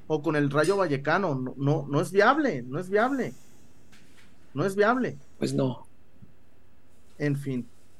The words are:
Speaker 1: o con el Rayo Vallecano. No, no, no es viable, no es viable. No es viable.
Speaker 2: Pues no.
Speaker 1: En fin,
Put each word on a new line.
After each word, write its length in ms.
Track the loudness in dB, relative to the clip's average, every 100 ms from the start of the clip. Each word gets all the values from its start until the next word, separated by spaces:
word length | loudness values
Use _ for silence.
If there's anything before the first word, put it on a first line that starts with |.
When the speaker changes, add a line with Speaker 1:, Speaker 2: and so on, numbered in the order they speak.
| -2
Speaker 1:
o 160 | 0
con 120 | 2 2
el 140 | 4
Rayo 260 | 4 4 4
Vallecano. 560 | 4 2 2 2 2
No, 200 | 0 -2 0
no, 300 | 2 2 2
no 120 | 0
es 100 | 4
viable, 520 | 6 8 6 4 0
no 160 | -4 -6
es 100 | 0
viable. 420 | 2 2 0 -4 -6 -14 -16 -16 -16 -16 -16 -16 -16 -16 -16 -10
No 120 | -2
es 100 | -2
viable. 420 | 4 4 4 0 -4 -12 -4
Speaker 2:
Pues 160 | -2
no. 320 | 2 0 -2 -10 -16 -16 -16 -16 -16 -16 -16 -16 -16 -16 -16 -16 -2
Speaker 1:
En 180 | 0 0
fin, 300 | -2 -4 -6 -12 -16